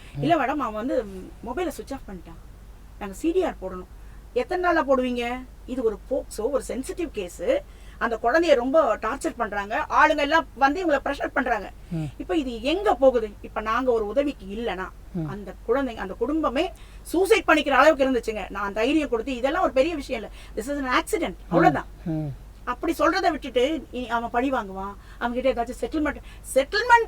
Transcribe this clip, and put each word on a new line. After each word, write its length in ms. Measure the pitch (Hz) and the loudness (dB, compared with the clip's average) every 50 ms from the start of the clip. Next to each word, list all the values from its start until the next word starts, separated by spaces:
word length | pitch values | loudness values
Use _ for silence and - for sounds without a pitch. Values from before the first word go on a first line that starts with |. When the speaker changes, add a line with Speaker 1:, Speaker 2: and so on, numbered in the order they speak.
| - - - | -18 -12 -8
Speaker 1:
ம். 40 | 143 | -4
Speaker 2:
"இல்ல 140 | 147 302 339 | 2 2 2
மேடம், 220 | 311 254 247 302 | 4 2 2 0
அவன் 160 | 302 254 220 214 | 0 -2 -2 -4
வந்து 320 | 214 220 269 320 269 220 196 190 185 185 - - - - | -4 -4 -2 -2 -2 -2 -4 -8 -12 -12 -14 -14 -12 -12
மொபைலை 220 | 220 247 285 370 | -8 -6 -4 -4
சுவிட்ச் 260 | 311 - - 208 - 277 | -4 -4 -8 -10 -10 -10
ஆஃப் 160 | 269 - - | -10 -10 -12
பண்ணிட்டான். 300 | 196 175 - 170 165 - - - - - - - - - - - - - | -14 -14 -14 -16 -18 -18 -18 -20 -20 -20 -18 -18 -18 -20 -20 -20 -14 -12
நாங்க 140 | 208 196 190 | -12 -12 -8
சி 180 | - - 330 | -2 -2 0
டி 120 | 339 370 349 | 2 2 2
ஆர் 120 | 269 196 - | 0 -2 -6
போடணும்." 260 | 190 185 185 185 185 - - - - - - - - - - | -8 -10 -8 -10 -12 -14 -16 -18 -18 -18 -18 -18 -18 -6 -4
எத்தனை 380 | 247 240 - 359 359 359 349 | -4 -2 0 -2 0 2 4
நாள்ல 100 | 339 330 | 4 4
போடுவீங்க? 600 | 302 262 277 254 254 254 247 240 240 240 247 254 254 - - - - | 4 4 4 4 4 0 0 -2 -2 -4 -4 -6 -8 -12 -16 -16 -12
இது 180 | - 247 254 233 | -6 -4 0 0
ஒரு 160 | 220 202 190 - - | 0 0 -2 -4 -4
போக்சோ, 420 | 262 285 - - - - 214 269 | -4 -4 -4 -4 -6 -4 -2 0
ஒரு 120 | 285 247 - | 0 0 -2
சென்சிட்டிவ் 440 | - - 233 262 - 370 - 339 269 | -2 -4 -6 -6 -6 -6 -4 -6 -4
கேஸ். 300 | - 214 185 175 - - 170 220 302 - - - - - - - - | -4 -6 -8 -8 -8 -2 0 2 2 0 -2 -6 -14 -18 -18 -18 -6
அந்த 220 | - - 233 226 220 - | -4 -2 -2 -2 0 2
குழந்தைய 320 | 233 269 330 339 330 277 | 4 4 4 6 6 6
ரொம்ப 420 | 240 240 269 277 320 294 240 208 | 6 4 4 4 6 6 4 2
டார்ச்சர் 380 | - - 220 254 269 - 320 - | 0 -2 -4 -4 -2 -4 -4 -2
பண்றாங்க. 480 | - 226 202 208 202 196 202 226 294 302 - | -2 -4 -2 -2 -4 -4 -2 -2 -4 -2 2
ஆளுங்க 280 | - 254 302 311 302 | 4 6 6 6 6
எல்லாம் 300 | 302 294 277 311 330 320 - - | 2 2 4 4 2 2 0 0
வந்து 300 | 220 262 277 294 381 381 | 2 2 2 4 2 2
இவங்களை 140 | 330 285 269 - | 2 2 2 2
ப்ரெஷர் 240 | 269 285 - - - - | -2 -4 -4 -4 -2 -2
பண்றாங்க. 380 | 285 254 247 233 208 190 - - - - - | -2 0 0 0 -2 -2 -6 -12 -16 -10 -6
Speaker 1:
ம். 120 | 180 160 156 147 - | -4 -4 -4 -4 -6
Speaker 2:
இப்ப 200 | - 277 - 370 | -8 -6 -2 0
இது 240 | 330 269 262 233 220 | 0 0 -2 -4 -2
எங்க 340 | 220 269 320 381 415 415 370 | -2 0 0 2 2 2 2
போகுது? 340 | - 269 262 247 240 214 214 - - | 6 6 6 6 4 0 -2 -6 -12
இப்ப 200 | - 226 - 214 | -14 -8 -6 -4
நாங்க 300 | 214 220 226 247 262 254 | -2 0 0 2 2 2
ஒரு 160 | 233 226 214 | 2 2 0
உதவிக்கு 380 | 202 208 269 285 285 277 - 190 | 2 0 0 0 0 -2 -6 -10
இல்லைன்னா, 420 | 190 202 220 240 214 180 180 185 175 - - - - - | -10 -8 -6 -4 -4 -4 -4 -6 -8 -12 -16 -16 -8 -6
Speaker 1:
ம். 160 | 180 160 151 | -6 -6 -4
Speaker 2:
அந்த 240 | 196 208 202 190 185 - - | -6 -8 -10 -12 -14 -8 -2
குழந்தைங்க, 280 | - 233 277 277 247 220 | 0 0 0 0 -2 -4
அந்த 180 | 220 202 190 190 | -6 -8 -8 -6
குடும்பமே 600 | - 233 254 302 320 302 262 233 269 349 359 - - - - - - | -4 -2 -2 0 0 0 0 0 0 0 -2 -4 -10 -18 -18 -18 -18
சூசைட் 420 | - - - 330 392 339 453 392 - | -10 -2 0 2 4 6 4 4 4
பண்ணிக்கிற 220 | - 320 302 277 294 | 4 2 2 2 4
அளவுக்கு 360 | 269 254 285 311 320 269 277 | 4 8 8 8 6 6 4
இருந்துச்சுங்க. 400 | 269 262 226 - - 220 208 185 - | 2 2 0 -2 -2 -4 -4 -6 -8
நான் 240 | 190 196 202 196 190 | -6 -6 -4 -4 -2
தைரியம் 360 | 214 226 262 311 320 294 233 | 0 2 2 2 2 2 0
கொடுத்து, 260 | 240 220 220 269 262 | -2 -2 -2 -4 -2
இதெல்லாம் 280 | 240 226 269 311 370 370 | 0 0 0 2 2 2
ஒரு 80 | 294 | 4
பெரிய 240 | - 262 262 330 349 | 4 4 2 2 0
விஷயம் 260 | 285 269 - 254 226 | -4 -4 -6 -6 -6
இல்ல. 120 | 202 185 - - - - - | -6 -10 -12 -16 -18 -10 -10
This 160 | 214 214 262 | -8 -6 -4
is 140 | 285 285 269 | -4 -4 -2
an 180 | 254 254 311 330 | 0 0 0 2
accident. 300 | - - - 311 220 180 | 0 -2 -2 -2 -4 -6
Speaker 1:
ம். 80 | - - - | -8 -6 0
Speaker 2:
அவ்வளவுதான். 380 | - 339 339 370 277 - - - - - - | 4 6 6 6 4 4 -2 -8 -14 -8 -6
Speaker 1:
ம். 220 | 175 160 156 156 147 127 - - - - - - | -4 -2 -2 -2 -4 -6 -10 -14 -18 -18 -12 -8
Speaker 2:
அப்படி 320 | - 247 - - 339 320 - | -8 -6 -4 -2 -2 0 2
சொல்றதை 320 | 294 320 339 381 359 339 | 4 4 4 4 2 2
விட்டுட்டு, 540 | 311 - - 269 - 254 240 294 320 277 - - - | 0 0 -4 -2 2 2 2 2 2 -2 -6 -8 -8
இ-, 140 | 247 247 | -8 -4
அவன் 220 | 220 233 233 233 233 | -2 -2 -2 -2 0
பழி 220 | - 240 254 285 | 0 0 2 2
வாங்குவான், 460 | 262 233 214 190 190 190 190 202 202 - - - - - | 0 0 -2 -4 -8 -8 -8 -8 -10 -12 -16 -18 -8 -4
அவன்கிட்ட 340 | 233 240 240 247 247 262 247 | -4 -2 -2 2 2 2 2
ஏதாச்சும் 280 | 233 233 233 247 - | 2 -2 -4 -4 -6
செட்டில்மெண்ட், 360 | - - - 320 302 294 - - - - - - - - - | -6 -4 -2 0 0 0 -2 -4 -10 -14 -16 -16 -14 0 2
செட்டில்மெண்ட் 540 | 262 277 - - 415 453 494 480 466 453 | 2 2 2 0 0 4 6 6 6 6